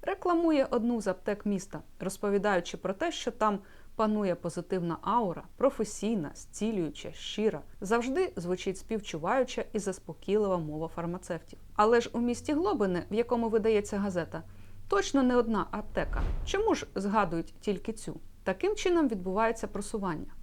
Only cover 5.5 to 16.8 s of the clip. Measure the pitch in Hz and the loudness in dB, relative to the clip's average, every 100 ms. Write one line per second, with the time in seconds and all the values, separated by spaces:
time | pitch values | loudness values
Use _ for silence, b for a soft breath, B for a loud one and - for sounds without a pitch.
5.5 | - 269 269 208 - 202 226 143 - - | 2 2 2 -4 -2 0 0 -2 -8 -16
6.5 | - 208 214 156 - - - - - 214 | -4 -2 0 -2 -4 -12 -10 -8 0 2
7.5 | 156 - b 190 233 240 277 370 - 175 | 0 -8 b 0 0 2 0 0 -2 -4
8.5 | 185 - 190 - 220 214 160 165 254 254 | -2 -2 -6 -4 -6 -4 -6 0 2 2
9.5 | - - 220 190 180 - 156 - 202 208 | -2 -4 -4 -4 -6 -10 -12 0 2 2
10.5 | 180 156 151 160 - 170 180 - 165 - | 0 -2 -4 -6 -4 -4 -6 -6 -8 -8
11.5 | - - - 214 240 240 233 240 240 - | -18 -12 2 6 6 4 0 0 -2 0
12.5 | 302 381 311 202 175 - 208 233 240 226 | 2 2 2 2 2 0 0 2 2 2
13.5 | 220 214 214 208 208 202 180 160 165 - | 4 4 2 2 -2 0 0 -2 -6 -10
14.5 | B B B - 403 381 277 254 247 226 | B B B 0 2 4 4 6 4 4
15.5 | 214 170 202 - - 156 - - - - | 2 0 -4 -4 -2 0 0 0 0 0
16.5 | 392 440 349 | 2 2 2